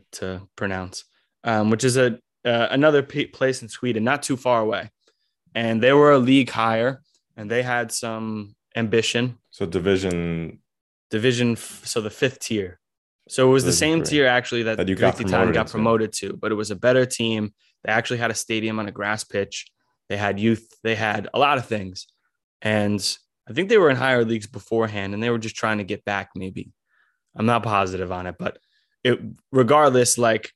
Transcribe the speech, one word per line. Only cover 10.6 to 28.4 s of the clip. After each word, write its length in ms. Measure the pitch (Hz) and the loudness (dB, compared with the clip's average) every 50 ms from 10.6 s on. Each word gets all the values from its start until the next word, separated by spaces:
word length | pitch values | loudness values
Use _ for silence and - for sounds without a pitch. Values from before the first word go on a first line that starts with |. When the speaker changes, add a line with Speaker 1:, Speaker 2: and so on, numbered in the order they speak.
| _ _ _ _ _ _ _ _ _ - | _ _ _ _ _ _ _ _ _ -8
Speaker 1:
Division, 420 | - 110 107 131 123 120 123 117 117 | -4 -2 0 0 2 2 2 0 0
f-, 280 | 110 - - - - - | -2 -6 -14 -18 -16 -10
so 160 | - - 117 | -8 -6 -4
the 80 | 107 107 | -6 -6
fifth 300 | - - 147 127 - - | -4 -2 -2 -2 -2 -4
tier. 400 | - - 117 107 95 90 87 _ _ _ _ _ _ _ _ _ _ - | -8 -6 -4 -4 -4 -6 -8 _ _ _ _ _ _ _ _ _ _ -8
So 180 | - - 131 131 | 0 4 4 6
it 40 | 131 | 6
was 100 | 135 123 | 4 4
the 60 | - | 2
Speaker 2:
Division 80 | - - | 0 2
Speaker 1:
same 200 | 151 156 160 165 | 2 2 2 0
Speaker 2:
three. 180 | 156 - 147 147 | 0 0 2 2
Speaker 1:
tier, 100 | 139 127 | 4 4
actually, 360 | 123 123 120 - 123 120 113 | 4 2 0 -2 -2 -2 -2
that 140 | 110 110 98 | -2 -2 -2
Speaker 2:
That 100 | 92 92 | 0 -2
you 80 | 95 | 0
got 200 | 95 - 95 90 | 2 2 2 2
Speaker 1:
Griffith 160 | - 117 95 | 0 -2 0
Town 100 | 92 95 | 0 2
Speaker 2:
promoted 120 | 95 90 85 | 2 2 2
Speaker 1:
got 80 | 113 | 0
Speaker 2:
into. 100 | 110 - | 0 -2
Speaker 1:
promoted 420 | - 110 110 113 113 110 110 107 - | -2 0 2 2 2 2 0 -2 -6
to, 200 | - 98 98 - | -8 -8 -8 -8
but 180 | - - 107 | -6 -4 -4
it 40 | 107 | -4
was 160 | 104 107 101 | -4 -4 -6
a 40 | 104 | -6
better 300 | 90 117 123 127 131 127 | -2 2 2 4 4 2
team. 480 | 123 - - 117 113 110 110 107 104 - _ _ _ _ _ - | 2 0 -4 -2 -2 -2 -2 -4 -6 -8 _ _ _ _ _ -4
They 80 | - | -2
actually 260 | 110 113 117 - 127 117 | 0 0 0 -2 -2 -2
had 140 | 117 113 | -2 -2
a 40 | 110 | -4
stadium 440 | - - - 113 110 107 110 110 110 | -4 -6 -4 -4 -4 -2 -4 -4 -4
on 80 | 107 101 | -6 -6
a 40 | |
grass 320 | 92 101 101 104 107 107 - | -8 -6 -4 -4 -4 -6 -6
pitch. 440 | - - 101 98 95 - - - - _ _ _ _ _ _ _ - | -6 -4 -4 -4 -4 -6 -12 -14 -14 _ _ _ _ _ _ _ -8
They 80 | 101 101 | -6 -2
had 220 | 104 101 98 98 | -2 -2 -2 0
youth. 280 | 104 113 113 110 - _ _ _ - | 2 0 0 0 -4 _ _ _ -4
They 120 | 113 113 | -4 -2
had 340 | 107 110 107 104 107 95 - - | -2 -2 -2 -2 -4 -6 -4 -2
a 60 | 113 | 0
lot 180 | 139 143 147 131 | 0 2 0 0
of 80 | 113 | -2
things. 420 | - 110 104 95 95 90 - - _ _ _ _ _ _ _ _ _ _ - | -4 -6 -6 -6 -8 -12 -14 -18 _ _ _ _ _ _ _ _ _ _ -8
And 380 | - 107 107 104 104 104 104 101 95 - - - _ _ _ _ _ - | -4 0 0 0 0 0 -2 -2 -4 -6 -8 -8 _ _ _ _ _ -10
I 60 | 110 | -6
think 160 | 147 190 190 | -4 -2 2
they 80 | 240 214 | 4 4
were 120 | 180 147 | 6 4
in 40 | 131 | 4
higher 300 | 123 131 131 131 123 117 | 2 2 2 2 2 2
leagues 220 | 110 117 110 101 - | 0 -2 -4 -6 -8
beforehand, 680 | - 101 - - 113 113 113 110 104 101 98 98 101 | -14 -14 -8 -4 -2 0 0 0 -2 -4 -6 -6 -4
and 80 | 104 | -4
they 80 | 113 120 | -2 -2
were 80 | 120 117 | -2 -2
just 180 | 110 110 - | -4 -6 -8
trying 220 | - - 110 110 104 | -4 -2 -2 -2 -2
to 60 | 101 | -4
get 200 | 92 104 95 - | -6 -8 -8 -6
back, 240 | 107 101 98 98 - - | -4 -4 -4 -6 -8 -10
maybe. 360 | 101 95 95 92 95 - - - _ _ _ _ _ _ _ _ _ _ _ _ | -10 -10 -10 -10 -10 -14 -14 -16 _ _ _ _ _ _ _ _ _ _ _ _
I'm 100 | - 110 | -2 0
not 180 | 117 120 117 104 | 2 2 0 0
positive 480 | 117 104 98 98 92 92 92 92 90 | 0 0 0 0 0 -2 -6 -6 -6
on 140 | 92 90 90 90 | -8 -8 -8 -10
it, 80 | 90 | -8
but 180 | - | -8